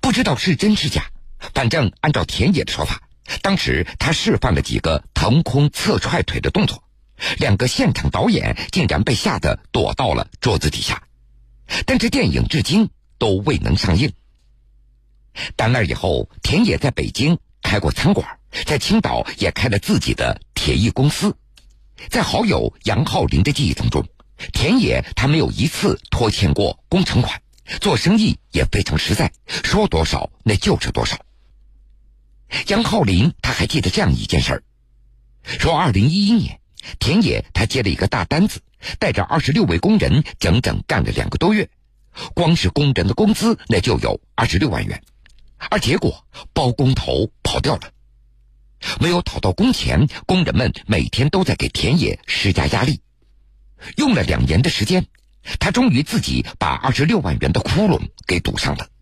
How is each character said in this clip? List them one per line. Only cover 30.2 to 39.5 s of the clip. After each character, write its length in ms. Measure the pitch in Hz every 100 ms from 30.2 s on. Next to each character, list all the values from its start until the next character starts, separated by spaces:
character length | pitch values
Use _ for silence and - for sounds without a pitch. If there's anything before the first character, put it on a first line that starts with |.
| - _
那 120 | - 101
就 220 | - 92
是 100 | -
多 140 | - 55
少。 120 | - - _ _ - _ - - - _ _ _ _ _ - -
杨 160 | 208
浩 200 | 226 208
林 300 | 123 92 143 -
他 120 | -
还 120 | 123 -
记 140 | -
得 100 | 92
这 120 | -
样 120 | 95
一 120 | 64 -
件 160 | -
事 120 | -
儿： 100 | - _ _ _ _ _ _ _ _
说 320 | - - 143 156
二 160 | 165
零 180 | 95 120
一 180 | 180 202
一 60 |
年， 260 | 226 - - _ _ - -
田 240 | 104 180
野 220 | 170 55 -
他 120 | - 107
接 160 | 135
了 80 | 104
一 60 | 73
个 120 | 92
大 180 | 120 87
单 220 | 147 208
子， 140 | - _ _ - -
带 120 | 196
着 120 | 107
二 160 | 92 156
十 120 | -